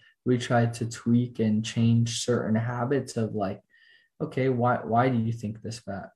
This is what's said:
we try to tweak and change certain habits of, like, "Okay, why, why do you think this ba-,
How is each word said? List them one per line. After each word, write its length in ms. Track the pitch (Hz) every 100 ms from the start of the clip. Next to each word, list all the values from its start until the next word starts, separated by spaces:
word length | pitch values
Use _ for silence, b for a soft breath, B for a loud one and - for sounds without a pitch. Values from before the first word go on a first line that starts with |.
| B B
we 140 | 127 123
try 280 | - 120 117
to 200 | - 117
tweak 500 | - 120 120 123 -
and 260 | 110 107
change 560 | 110 - 117 117 117 -
certain 340 | - 120 73 110
habits 600 | 117 123 123 139 117 120
of, 160 | 107
like, 260 | 107 95 98 _ b b b b -
"Okay, 260 | - - 131
why, 300 | 123 123 120
why 280 | - 117 131
do 80 | 120
you 140 | 113
think 280 | 113 107 110
this 200 | 110 117
ba-, 300 | - 98 -